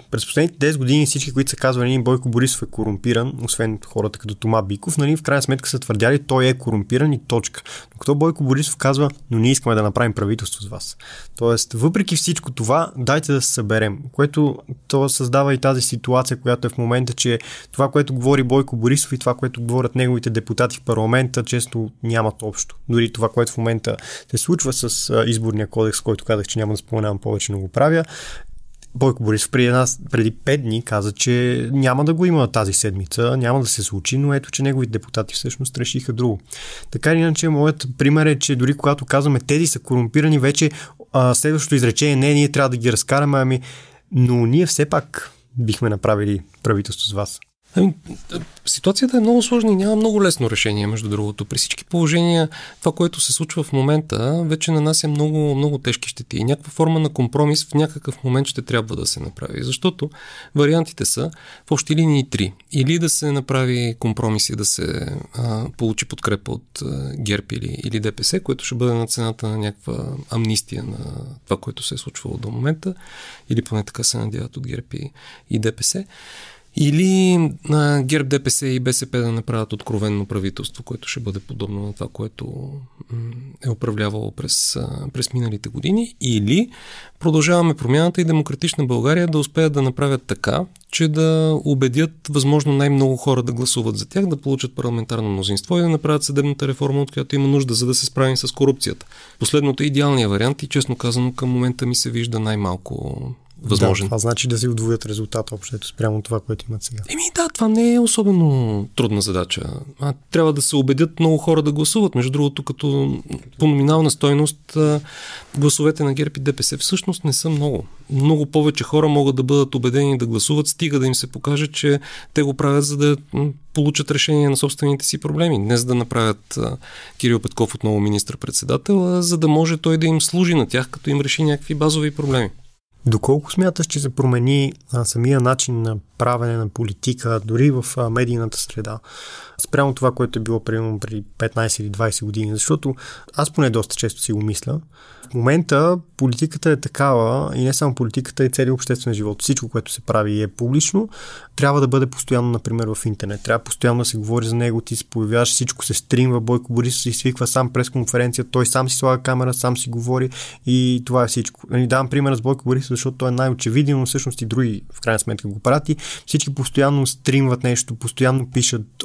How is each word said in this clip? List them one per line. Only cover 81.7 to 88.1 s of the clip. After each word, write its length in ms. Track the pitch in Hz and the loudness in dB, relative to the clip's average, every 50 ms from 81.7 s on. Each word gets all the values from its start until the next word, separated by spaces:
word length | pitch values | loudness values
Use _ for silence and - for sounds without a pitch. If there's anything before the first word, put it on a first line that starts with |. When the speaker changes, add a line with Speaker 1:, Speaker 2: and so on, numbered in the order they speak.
| 104 101 101 | -6 -6 -8
Speaker 2:
на 60 | 104 101 | -8 -8
това, 160 | - - - - | -8 -10 -10 -8
което, 580 | - 110 107 - - 123 120 135 135 131 139 143 143 131 127 _ - - - 117 | -8 -10 -10 -10 -10 -12 -10 -10 -10 -12 -12 -12 -14 -16 -18 _ -20 -14 -10 -8
м, 180 | 117 117 117 117 120 131 135 - - - | -8 -8 -8 -10 -12 -14 -16 -14 -8 -6
е 40 | 131 | -4
управлявало 600 | 113 - - 113 104 107 104 104 104 107 107 101 | -4 -4 -4 -4 -2 -2 -2 -2 -2 -4 -6 -6
през, 460 | - - - - - - - - - | -8 -6 -4 -2 -2 0 0 -2 -2
а, 320 | 123 123 - - 131 139 135 - | -4 -6 -6 -6 -8 -10 -8 -6
през 200 | 135 123 - - | -6 -4 -4 -2
миналите 360 | 127 120 113 107 101 - - | -2 -2 -2 -4 -6 -8 -8
години. 480 | - - - 160 196 226 233 233 - - | -8 -4 -2 0 0 0 0 -2 -6 -4
Или 500 | - 127 117 107 101 104 143 190 240 247 - - - - - - - - - - - | -2 0 2 2 2 4 4 4 2 2 -4 -12 -20 -18 -18 -20 -20 -20 -10 -2 0
Продължаваме 500 | 165 151 156 147 160 175 175 170 165 147 | 2 4 4 4 4 4 4 4 4 2
промяната 460 | 160 - 120 131 151 165 175 | 2 0 2 4 4 4 2